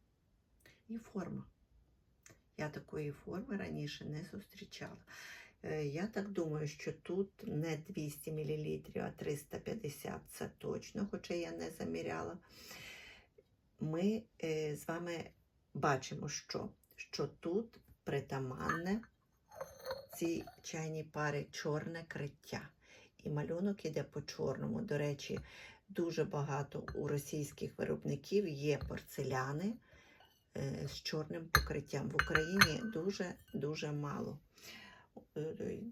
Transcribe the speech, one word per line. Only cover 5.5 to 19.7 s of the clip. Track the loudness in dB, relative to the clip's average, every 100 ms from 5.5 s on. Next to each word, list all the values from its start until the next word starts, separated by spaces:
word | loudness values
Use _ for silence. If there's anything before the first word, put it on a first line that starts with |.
| -10
Е, | -2 0 2
я | 2 0
так | 0 0
думаю, | 2 2 2 0
що | -2 -4
тут | -4 0 2 2 -2 -2
не | 2 2 0
двісті | -2 -4 -4 -4 -4
мілілітрів, | -2 0 0 0 -2 -2 -4
а | -2
триста | -2 -2 -2 -2 -6
п'ятдесят, | -4 -2 -2 -4 -4 -6 -8
це | -6 -6 -4
точно, | -2 -2 -2 -2 0
хоча | -2 -2
я | -2 0
не | -2 -4
заміряла. | -2 -2 0 0 -2 -2 -6 -10 -18 -14 -12 -12 -12 -14 -18 -20 -20 -20 _ _ -2
Ми, | 0 4 6 4 0 -4
е, | 0 2 2 0
з | -2
вами | -2 0 -2 -4 -12 _ _ _
бачимо, | 4 6 6 4 -4 -2
що, | -4 -2 -2 -2 -6 -18 -16
що | -8 -2 -2
тут | 0 2 2 2 -6 -20 -8
притаманне | 0 0 2 0 0 0 0 2 2 2 0 _ _ _ _ -12 -12